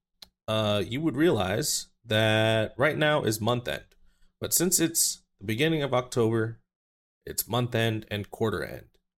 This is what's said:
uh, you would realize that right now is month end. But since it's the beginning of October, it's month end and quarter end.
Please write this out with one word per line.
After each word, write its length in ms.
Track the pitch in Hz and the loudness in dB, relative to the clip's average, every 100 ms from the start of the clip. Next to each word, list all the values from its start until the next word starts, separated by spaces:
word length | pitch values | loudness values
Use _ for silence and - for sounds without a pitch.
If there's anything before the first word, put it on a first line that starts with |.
| _ _ - _ - | _ _ -20 _ -4
uh, 340 | 110 107 104 | -2 0 0
you 160 | 92 123 | -2 -2
would 160 | 160 120 | -2 2
realize 680 | 170 120 92 107 147 - - _ | 2 2 0 0 -2 -4 -8 _
that 680 | 113 107 110 110 110 110 107 - | -2 2 4 4 4 2 0 0
right 200 | 147 143 | 0 2
now 240 | 151 151 | 2 2
is 180 | - 110 | 0 -2
month 280 | 107 123 120 | 0 -2 -2
end. 160 | 69 - _ - _ - - | -8 -10 _ -20 _ -20 -10
But 120 | - | -2
since 280 | - 175 180 | 0 2 2
it's 420 | 160 165 - - _ - | 2 0 -2 -4 _ -12
the 60 | 98 | -6
beginning 360 | 110 156 160 | -2 0 0
of 120 | 139 | 0
October, 640 | 123 123 127 113 113 113 113 _ _ _ _ _ _ - | -2 -2 0 2 2 -2 -6 _ _ _ _ _ _ -10
it's 220 | 76 - | -6 -2
month 260 | 117 120 | -2 0
end 320 | 113 113 110 - | 0 0 -2 -6
and 200 | 104 98 | -8 -8
quarter 340 | - 113 87 | -4 -2 -2
end. 220 | 62 - - _ _ | -6 -10 -16 _ _